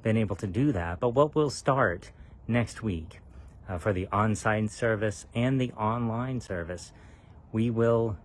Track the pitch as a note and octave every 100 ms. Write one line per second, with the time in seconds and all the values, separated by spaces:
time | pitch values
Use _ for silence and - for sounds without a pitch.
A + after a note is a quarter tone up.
0 | A2+ A2+ G#2 G2+ G2+ G2 D3 G#2+ E2+ F2
1 | B2 B2 D3+ D3+ D3 - - C3+ A2 F2
2 | - - - - - A#2 A2+ - A2+ E2
3 | D#2+ - - - - - - F2+ G#2+ F#2
4 | F2+ G2 A2 G#2 A2+ G#2+ G#2+ - A#2 G#2+
5 | G#2+ G2 - A#2 B2 C3+ B2 - G#2+ A#2
6 | A#2 A2+ B2+ B2+ - F2+ E2 F2+ - -
7 | - - - - - A2+ A#2 A2+ A#2 A#2
8 | A#2 G#2